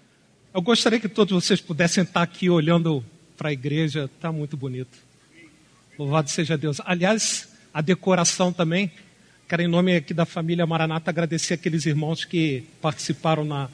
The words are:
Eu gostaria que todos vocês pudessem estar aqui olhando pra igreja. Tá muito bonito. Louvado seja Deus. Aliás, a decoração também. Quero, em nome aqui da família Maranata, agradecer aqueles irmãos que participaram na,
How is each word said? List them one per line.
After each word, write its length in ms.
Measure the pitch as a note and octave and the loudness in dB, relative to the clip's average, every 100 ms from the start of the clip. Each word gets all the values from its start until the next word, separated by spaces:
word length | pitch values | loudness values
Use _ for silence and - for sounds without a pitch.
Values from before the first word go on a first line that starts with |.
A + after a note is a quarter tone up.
| _ _ _ _ _ | _ _ _ _ _
Eu 80 | F#3+ | -2
gostaria 380 | F3 A3+ A#3+ A3+ | 2 2 4 2
que 100 | G#3 | 0
todos 240 | - G3+ | 0 2
vocês 280 | F#3 - F#3+ | 2 2 0
pudessem 420 | - D#3+ E3+ - | 0 0 2 2
estar 200 | F3 F3+ | 0 0
aqui 280 | E3+ - F3+ | -2 0 2
olhando 540 | E3+ D3+ E3+ E3 C#3+ A2+ - _ - | 2 4 2 2 -2 -4 -16 _ -8
pra 160 | D3+ | -6
igreja. 580 | C#3 C#3 D3 D#3+ D3+ C3+ - | -4 -4 -2 -2 -2 -8 -8
Tá 120 | E3+ | -8
muito 240 | D#3+ D3 D3 | -6 -8 -8
bonito. 420 | C3+ B2+ B2+ - _ _ _ - - _ _ _ _ - | -8 -8 -10 -16 _ _ _ -20 -20 _ _ _ _ -10
Louvado 320 | C#3+ D#3 C#3+ | -2 0 0
seja 300 | - D#3 D#3 | -2 -2 -2
Deus. 220 | D3+ C#3+ | -2 -4
Aliás, 640 | A3+ F3+ F#3 A3 - - - - _ | -4 0 2 2 0 -4 -8 -20 _
a 80 | D3+ | -4
decoração 720 | D#3 F3+ F#3 F3+ E3+ - F3+ | 0 0 2 2 2 2 0
também. 380 | F3 D#3+ F3 G3 - - _ _ _ - | 0 0 0 -2 -6 -20 _ _ _ -6
Quero, 140 | E3+ | -2
em 60 | E3+ | 2
nome 260 | E3+ F#3 | 2 4
aqui 180 | F3 C#3 | 2 0
da 120 | E3+ | -2
família 420 | E3 F3 E3 E3+ E3 | -2 -2 -2 0 0
Maranata, 420 | E3 D#3+ D#3+ - | 0 0 -2 -4
agradecer 460 | D#3 E3+ D#3+ - | -2 -2 -2 -2
aqueles 320 | F3 F#3 D#3+ D3+ | -2 -2 -2 0
irmãos 380 | D3 D3+ E3 | 0 -2 -4
que 400 | - F3 D#3+ C3 - - | -4 0 0 -2 -8 -6
participaram 600 | D#3+ - - - E3 D#3 | -4 -4 -4 -2 0 0
na, 240 | D3+ C#3+ C3+ | -2 -4 -6